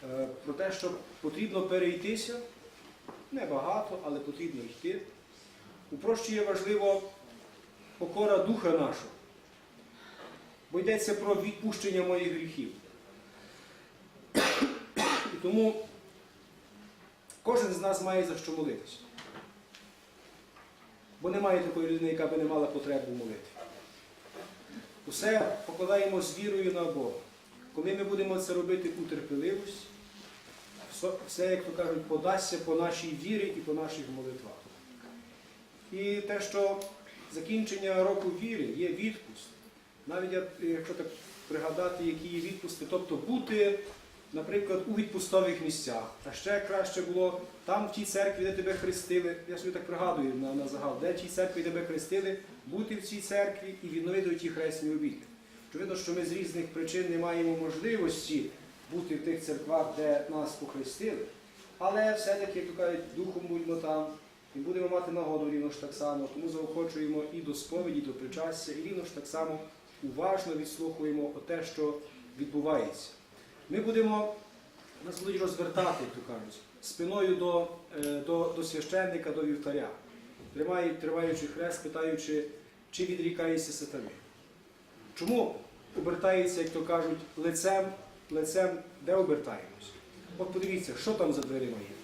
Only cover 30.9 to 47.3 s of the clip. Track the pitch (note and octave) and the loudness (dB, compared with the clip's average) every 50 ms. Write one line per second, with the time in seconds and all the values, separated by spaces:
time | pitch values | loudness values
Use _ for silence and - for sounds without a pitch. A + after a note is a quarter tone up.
30.9 | - - F3 F#3 F3+ F#3 - - - - F3+ F#3 F#3 F#3 - F3 D#3 - E3+ E3 | -10 -4 -2 -2 -2 -2 -6 -8 -2 0 2 2 2 2 0 -4 -2 0 0 0
31.9 | D#3+ D#3+ D#3 - D#3+ D3+ D#3+ F#3 F#3+ F#3+ F#3 - F3+ D#3+ D#3+ E3 D#3+ E3 F3 E3+ | 0 -2 0 0 0 2 4 4 4 4 2 0 -2 -2 0 2 2 4 4 2
32.9 | - - E3+ D#3+ D3+ C#3 D#3 G3 A3 G3+ G3 F3+ E3+ E3 - D#3 D3+ D#3 D#3+ D3 | 0 -2 -4 -4 -6 -6 -2 0 0 0 2 0 -2 -4 -2 -2 0 0 0 -2
33.9 | - D#3 C3+ B2 C3 C3 B2+ B2+ B2 - A2+ G#2 - - - - - - - B2+ | -4 -6 -6 -8 -8 -6 -6 -6 -8 -8 -10 -12 -14 -14 -16 -20 -20 -20 -20 -20
34.9 | B2+ - - A#3+ A#3 - - - - - - - - - - - - - - - | -20 -20 -18 -18 -18 -18 -18 -20 -20 -20 -20 -20 -20 -20 -20 -20 -20 -20 -14 -10
35.9 | F#3+ F#3+ G3 G3+ G3+ G3+ G3+ - G#3 G3+ G3 - - G3+ G3 G3 G3 G3 G3 - | -6 -2 0 0 0 0 0 -2 -2 -2 -2 0 2 4 4 4 4 2 -4 -8
36.9 | - - - - - - - - - D#3+ D#3+ E3 A3 A3 G#3+ - G3 G3 G3 G3 | -10 -16 -18 -20 -18 -18 -16 -10 -8 -8 -2 0 2 2 2 0 -2 -2 0 2
37.9 | F#3+ F#3 F#3 G3 F#3+ - - F3+ E3+ - A3 A#3 A3+ F#3+ C#3 A2+ A2+ C#3+ F3+ F3 | 4 6 6 6 6 4 2 0 -2 0 -2 -2 -2 0 -2 -2 0 0 0 0
38.9 | - F3+ G#3 A3 G#3+ - - - - - - - - - - - - - - - | 0 0 0 -2 -2 -4 -10 -14 -16 -16 -18 -18 -20 -20 -20 -20 -20 -20 -20 -20
39.9 | - - - C#3 E3 F#3 F#3+ F3+ F#3 F#3 - - - - F3 E3 E3 D#3+ D#3+ - | -20 -16 -10 -4 -2 -2 -2 0 0 0 -2 -2 -6 -2 0 0 0 0 0 -4
40.9 | F3 F3 D#3 D#3+ - - - - - - - - D3+ D#3 D#3+ D#3+ D#3 E3+ F3+ F3+ | -4 -4 -4 -6 -6 -10 -14 -16 -18 -18 -8 -4 -4 -2 0 0 0 2 0 0
41.9 | F3+ D#3+ E3+ E3 D#3+ D#3+ D#3+ F3 F3 E3+ E3 E3 E3 - - E3 - - D#3 - | 0 0 0 0 0 0 -4 -4 -4 -2 -2 -4 -6 -6 -6 -8 -8 -8 -4 0
42.9 | F#3 F3+ F#3 - D#3+ C#3 - - B3+ A#3+ G#3 - A3 G#3+ G3+ G3+ G3+ G3 - - | 0 0 0 0 -4 -4 -2 0 0 0 0 2 4 6 6 6 6 2 -2 -8
43.9 | - - - - - - - - - D#3+ D#3+ - G3 G#3 G3+ - F#3+ F#3 F#3 A#3 | -14 -16 -18 -20 -20 -20 -18 -8 -6 -6 -4 0 0 0 2 2 0 0 0 0
44.9 | G#3+ G#3 G#3 - - F#3 - - F#3 F#3+ F#3 F3+ E3+ D#3+ D#3+ D#3 - - - - | 0 0 0 0 0 -4 -2 4 6 6 6 6 2 0 0 -2 -2 -2 -4 -2
45.9 | - A2+ A2 - - - - C#3 C3 - - G3 G3+ G3+ G3 - G3 F#3+ F#3 F#3+ | -4 -4 -4 -6 -10 -12 -12 -10 -10 -6 0 0 2 2 2 2 2 2 2 2
46.9 | - F#3 E3+ E3 F3+ F3+ F#3 F3+ | 0 -2 -2 0 4 4 4 4